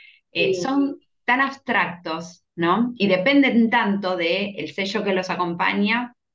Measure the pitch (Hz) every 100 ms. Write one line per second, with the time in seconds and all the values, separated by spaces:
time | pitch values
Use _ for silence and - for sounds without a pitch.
0 | - - _ 170 - - 262 277 277 -
1 | _ _ - 254 269 - - 208 175 -
2 | 165 165 170 - _ - 170 202 247 -
3 | 196 185 180 277 262 226 226 240 208 196
4 | 185 180 170 190 202 - 151 - 190 214
5 | 196 185 180 170 175 170 185 202 208 233
6 | 247 - _